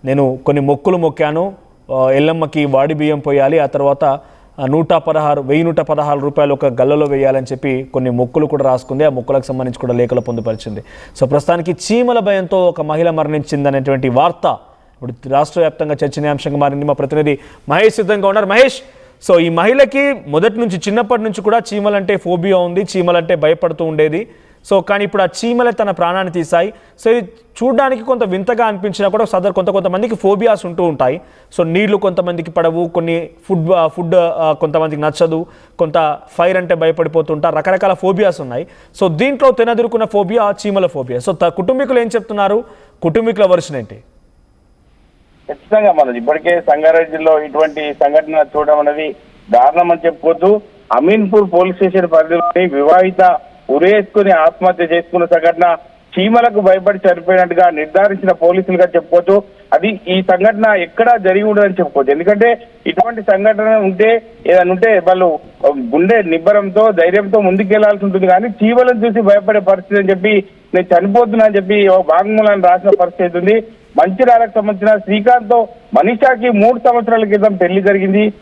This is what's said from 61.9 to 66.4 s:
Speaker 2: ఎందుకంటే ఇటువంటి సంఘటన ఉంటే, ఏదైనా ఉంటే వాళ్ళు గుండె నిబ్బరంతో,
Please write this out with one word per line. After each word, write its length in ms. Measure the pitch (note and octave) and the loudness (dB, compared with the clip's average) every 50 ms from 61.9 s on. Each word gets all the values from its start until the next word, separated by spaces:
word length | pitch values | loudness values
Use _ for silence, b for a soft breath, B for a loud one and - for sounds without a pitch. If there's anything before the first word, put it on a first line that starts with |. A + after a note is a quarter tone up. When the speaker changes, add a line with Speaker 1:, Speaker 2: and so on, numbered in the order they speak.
| - C#3 C3+ C3 | 0 -2 0 0
Speaker 2:
ఎందుకంటే 560 | C#3+ D3+ E3+ F#3+ G#3 G3+ A3+ A#3 A#3 A3+ - - _ - _ D3+ | 0 0 2 0 2 4 4 2 2 0 -4 -20 _ -10 _ -6
ఇటువంటి 340 | E3 - F#3 A#3 A#3+ A3+ | -2 0 0 -2 -2 -6
సంఘటన 540 | G3+ A3 G3 F#3+ G3+ G#3+ A3 G#3 G#3+ A3 A3 | 0 0 0 2 2 2 2 2 0 2 2
ఉంటే, 460 | A3 G3+ G3 F#3 F3+ G#3+ A3 A3+ A3+ A3+ - - - - - | 2 2 0 0 2 2 2 2 0 -2 -8 -20 -8 -2 2
ఏదైనా 240 | F3 F#3 F3+ F3+ | 2 4 4 2
ఉంటే 280 | F#3 F3+ G3+ A3+ G#3+ F#3+ | 0 2 2 2 2 2
వాళ్ళు 400 | E3+ F3 F#3 F#3 F#3 F3 D#3 - - - - _ - C#3 | 4 2 2 4 2 0 0 -2 -8 -14 -16 _ 0 0
గుండె 540 | C#3+ C#3 B2 A#2 B2 D3+ F3 F#3+ A#3 A3+ | 0 0 -4 -2 0 0 0 2 0 0
నిబ్బరంతో, 720 | G3+ E3 E3 E3 | 0 0 -4 0